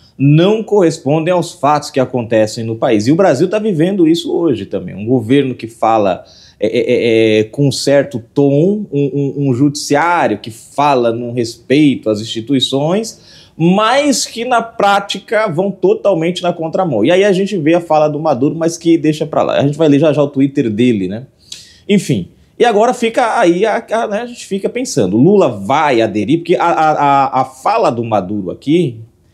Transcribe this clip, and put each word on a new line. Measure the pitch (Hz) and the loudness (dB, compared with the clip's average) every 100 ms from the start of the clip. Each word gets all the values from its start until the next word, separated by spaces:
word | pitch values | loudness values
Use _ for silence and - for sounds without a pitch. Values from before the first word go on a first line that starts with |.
| _ - | _ 0
não | 139 156 185 220 | 4 4 4 2
correspondem | 214 208 170 156 131 156 160 | 0 2 2 0 -2 -2 0
aos | 180 - | -2 -2
fatos | - 139 147 - | -2 0 0 -2
que | 135 | -4
acontecem | 127 123 113 113 107 120 113 | -2 -4 -2 0 0 -2 -8
no | 113 | -4
país. | 143 107 110 | 0 0 2
E | |
o | 165 | 2
Brasil | 190 131 180 | 2 2 0
tá | 214 | 0
vivendo | 214 160 175 202 160 | -2 0 0 2 2
isso | 170 - | 2 -2
hoje | 175 170 107 95 | -2 -2 -2 -4
também. | 98 92 | -8 -8
Um | 92 110 | -10 -2
governo | 127 107 143 131 117 | -2 2 0 0 -6
que | 113 | -12
fala, | - 113 113 98 87 - - - _ | -4 0 2 0 -2 -8 -20 -20 _
é, | 104 | -2
é, | 123 | -2
é, | - 120 117 113 110 110 | 0 0 2 2 2 2
é, | 107 | 0
com | - 143 | 0 -2
um | |
certo | 123 139 143 135 123 - | 0 0 0 0 -6 -6
tom, | - 143 143 180 208 208 | 0 2 2 2 0 -4
um, | |
um, | 143 143 143 139 143 139 | -4 -2 -2 -4 -2 -2
um | |
judiciário | 120 147 143 - 143 165 175 123 104 | 0 0 -2 -2 0 2 0 0 -2
que | - | -8
fala | - - - 147 131 117 | -18 -10 -2 2 2 0
num | 113 120 | -2 -6
respeito | 123 113 - - 143 147 123 110 | -4 -6 -8 -2 2 2 2 -2
às | 104 | -4
instituições, | 113 117 113 135 - 135 151 196 220 - - - - - | -4 -8 -2 -2 0 -2 -2 -2 -4 -12 -20 -20 -20 -2
mas | 165 196 220 269 294 226 - | 2 2 2 2 2 0 -4
que | 226 | -8
na | 240 233 | -2 -2
prática | 233 - 196 202 202 - - 214 220 | -2 0 2 2 -2 -10 -4 -2 -2
vão | 151 202 | -2 -4
totalmente | 190 185 220 202 170 165 180 | 0 0 2 0 0 -2 -2
na | 175 | -2
contramão. | 170 160 190 180 110 123 | -2 -4 -4 -2 0 2
E | |
aí | 180 | 2
a | 208 | 2
gente | 185 196 202 | 2 -2 -2
vê | 147 170 | 0 0
a | |
fala | 170 156 151 | 2 0 2
do | 147 | 0
Maduro, | 160 123 147 160 | -2 0 0 -2
mas | 165 165 | -4 -2
que | 170 160 | 0 2
deixa | 147 151 147 | 2 -2 -2
pra | 135 | -2
lá. | 76 76 | 0 0
A | 139 | 0
gente | 147 | 2
vai | 160 | 2
ler | 143 | 4
já | 160 | 4
já | 139 | 2
o | 143 | 0
Twitter | 135 139 143 120 | 0 0 0 -2
dele, | 104 123 107 92 | 0 2 2 -2
né? | 107 135 _ _ - - - - | -8 -12 _ _ -20 -20 -18 0
Enfim. | 202 151 110 85 - _ - | 0 0 -4 -4 -14 _ 0
E | 240 | 2
agora | 208 240 | 4 2
fica | 240 226 247 233 - | 0 -2 0 0 2
aí, | 180 180 220 | 2 2 0
a, | 208 | -2
a, | 220 220 226 | -4 -4 -2
né, | 208 | -4
a | 240 | -6
gente | 233 - | -14 -10
fica | 190 - | -6 -6
pensando, | 240 262 - 92 110 | -6 -4 -2 0 4
Lula | 160 208 151 | 4 4 2
vai | 107 98 143 147 120 | 0 -2 0 2 2
aderir, | 110 107 101 160 | 0 -2 -2 -2
porque | - 190 | 0 0
a, | 170 | 0
a, | 160 156 | 2 2
a, | 151 143 139 135 127 | 2 2 2 2 0
a | 135 | -4
fala | - 185 226 170 | -4 -2 0 0
do | 120 | -2
Maduro | 117 107 90 104 90 | -2 -2 -2 -6 -8
aqui, | 76 135 170 156 113 113 _ _ | -8 -2 0 0 -6 -16 _ _